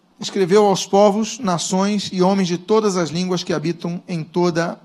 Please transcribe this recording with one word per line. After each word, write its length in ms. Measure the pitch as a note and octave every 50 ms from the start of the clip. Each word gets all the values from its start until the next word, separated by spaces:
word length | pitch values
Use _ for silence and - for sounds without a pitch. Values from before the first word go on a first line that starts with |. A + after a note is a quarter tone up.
| _ _ _ -
escreveu 460 | G#3 - - G3+ F#3+ D#3+ F#3+ G#3+ G#3
aos 200 | G3+ F#3+ F3 -
povos, 520 | - - G3 G#3 G3+ F#3+ G#3+ A3 G#3+ -
nações 720 | - C4 F#3+ F3 D#3+ - - F#3+ F#3 G3 G3+ G#3+ G3+ - -
e 100 | G3+ F#3
homens 260 | F3 F#3 G3+ G3 F#3+
de 100 | E3 F3
todas 400 | E3+ F3+ - G#3+ A3 G#3+ G#3 F3+
as 120 | F#3 E3+ C#3+
línguas 340 | D3 E3+ F#3 F3+ F#3 E3+ -
que 100 | - F3
habitam 480 | D3 D3 E3+ E3 - - F3 E3+ F3+ -
em 160 | - F#3 E3 D3+
toda 580 | - - F3+ F3 F3 D#3+ E3 E3 F3 - -